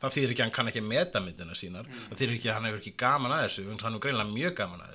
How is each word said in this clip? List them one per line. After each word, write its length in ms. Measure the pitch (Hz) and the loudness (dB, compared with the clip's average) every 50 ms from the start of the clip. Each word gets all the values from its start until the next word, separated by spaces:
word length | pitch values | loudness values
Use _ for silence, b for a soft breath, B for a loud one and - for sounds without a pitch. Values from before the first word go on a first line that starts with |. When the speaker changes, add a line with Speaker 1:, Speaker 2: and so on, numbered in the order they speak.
Speaker 1:
Það 120 | 135 135 - | -2 0 2
þýðir 160 | 147 135 120 120 | 4 4 4 4
ekki 80 | 127 | 4
að 60 | 117 | 2
hann 60 | 113 - | 2 2
kann 140 | 131 117 113 | 0 0 0
ekki 100 | - 113 | 0 -2
að 60 | 107 107 | 0 2
meta 320 | 120 151 - - - 101 | 2 2 2 2 0 -2
myndirnar 380 | 95 90 87 92 87 82 85 - | -2 -4 -8 -10 -10 -10 -8 -8
sínar. 260 | - 87 90 95 120 | -8 -8 -8 -10 -10
Speaker 2:
Mm. 220 | 139 127 117 110 - | -12 -12 -12 -12 -8
Speaker 1:
Það 80 | 107 | -4
þýðir 160 | - 131 117 117 | 0 0 0 0
ekki 160 | 117 - 113 | 0 0 0
að 80 | 110 | 0
hann 80 | 110 113 | 0 0
hefur 160 | 110 107 104 | -2 -2 -2
ekki 120 | - 101 - | -6 -8 -2
gaman 380 | - 123 127 143 143 127 123 151 | 2 4 4 4 4 4 2 2
að 80 | 160 120 | 2 2
þessu, 220 | 95 - 101 95 | 2 0 -2 -4
en 100 | 101 110 | -6 -4
hann 160 | 101 113 113 110 | -4 -2 -2 -2
hefur 100 | 104 135 | 0 0
greinilega 260 | 143 131 110 104 104 104 | 2 2 2 2 0 0
mjög 220 | 123 165 175 175 | 0 0 0 0
gaman 240 | - 101 90 87 85 | 0 -2 -2 -4 -8
að 80 | - - | -12 -14